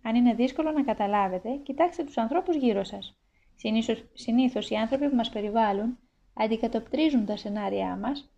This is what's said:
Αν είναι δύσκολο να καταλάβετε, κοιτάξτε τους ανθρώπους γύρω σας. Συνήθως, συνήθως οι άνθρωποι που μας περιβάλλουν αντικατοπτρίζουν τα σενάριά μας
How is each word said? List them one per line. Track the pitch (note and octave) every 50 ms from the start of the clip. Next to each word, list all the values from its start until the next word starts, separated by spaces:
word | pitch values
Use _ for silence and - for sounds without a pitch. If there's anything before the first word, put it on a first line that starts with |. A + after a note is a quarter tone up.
Αν | _ A3+ A3
είναι | B3 A#3+ A#3+ A3+
δύσκολο | A3+ A#3+ C4 C4+ - D#4 D#4
να | D#4 D4+ C#4
καταλάβετε, | C#4 G#3+ - G#3+ G3 G3+ G#3 G3 F#3+ F#3 F#3 - A3 C4 C#4+ -
κοιτάξτε | - - - E4 F4 - - E4
τους | - -
ανθρώπους | - A3+ A3+ C#4+ F4 F#4 - E4+
γύρω | D4 C4 A#3+ G#3 G3+ G3
σας. | - - G3 F#3+ - _ _ _ _ _ _ _ _ _
Συνήθως, | _ - G#3+ A3 A3+ A3+ - A3+ A3 - - _
συνήθως | - - - A3+ B3 C4 B3 - G#3 G#3 -
οι | A3
άνθρωποι | G#3+ A3 A3+ C4+ C4+ D4 C#4+
που | C4+
μας | A#3+ A3 G3+
περιβάλλουν | - A3 G3+ G#3 G3+ A3+ A3+ G#3 G3 G3 G#3+ A#3 B3 - _ _ _ _ _ _ _
αντικατοπτρίζουν | - A3 A3 A3+ A3 B3 A#3 A#3 A3+ A3 - - - D#4 D#4+ C#4+ A#3+ G#3
τα | G3+ G#3
σενάριά | G3 - G#3 G3+ G#3+ G3+ G3 G3 G3 F#3+ F#3 F3+ F#3
μας | G3+ A#3 C#4+ C#4+ C#4 _ _